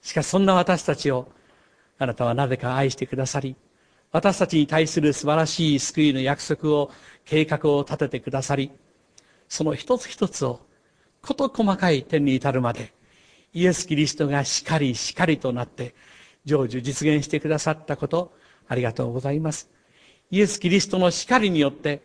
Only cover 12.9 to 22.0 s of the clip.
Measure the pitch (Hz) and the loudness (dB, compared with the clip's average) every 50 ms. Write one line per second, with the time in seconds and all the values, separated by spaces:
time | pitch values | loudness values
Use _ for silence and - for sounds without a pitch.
12.9 | _ _ _ _ _ _ _ _ _ _ _ _ _ 170 175 180 175 - - - | _ _ _ _ _ _ _ _ _ _ _ _ _ 2 2 2 2 2 -2 -2
13.9 | 156 143 156 143 - - 151 143 139 143 135 - - - - - 160 156 147 131 | 0 0 2 0 0 -2 -2 0 0 -2 -2 -2 -4 -4 -2 0 0 0 2 0
14.9 | 120 - - - - - 175 165 156 - - 135 120 120 120 - _ - 127 120 | -2 -4 -6 -8 -2 0 2 2 2 0 0 -4 -4 -4 -6 -8 _ -12 -12 -12
15.9 | _ _ - - - - - _ _ _ _ 139 147 143 131 113 113 127 120 135 | _ _ -20 -20 -20 -20 -20 _ _ _ _ 0 0 0 0 0 -4 -4 -6 -6
16.9 | 139 - 147 156 151 151 139 - - 151 - 156 156 151 - 160 156 156 - - | -6 0 2 2 2 2 0 -2 -4 -4 -2 -2 -2 0 0 -2 -4 -4 -4 -8
17.9 | 147 - - 135 - 170 180 170 _ _ _ _ _ _ _ _ 120 123 123 117 | -6 -6 -4 -4 -2 -4 -4 -6 _ _ _ _ _ _ _ _ -4 -2 -2 -2
18.9 | 110 - 123 120 117 131 127 139 143 151 160 156 147 - - _ _ _ _ _ | -2 -4 -4 -4 -4 -4 -4 -2 -4 -2 -2 -4 -6 -6 -12 _ _ _ _ _
19.9 | _ _ _ _ _ _ _ _ - 190 208 190 202 - - 175 185 202 - - | _ _ _ _ _ _ _ _ 2 2 2 2 2 -2 0 2 4 4 2 2
20.9 | - 185 185 175 170 - - - 254 254 214 202 175 156 147 139 131 - - 151 | 0 2 2 2 2 0 -2 0 2 2 2 2 2 4 2 2 0 -2 -4 -4
21.9 | 143 135 | -4 -4